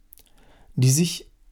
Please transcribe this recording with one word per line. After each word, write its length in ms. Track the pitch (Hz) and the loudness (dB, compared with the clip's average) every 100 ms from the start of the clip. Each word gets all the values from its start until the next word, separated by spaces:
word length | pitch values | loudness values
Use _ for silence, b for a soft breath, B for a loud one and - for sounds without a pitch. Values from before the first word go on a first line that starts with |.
| _ - b b b b b | _ -20 b b b b b
die 160 | - 131 | 0 0
sich 400 | 135 175 - - _ _ | 2 -2 -4 -18 _ _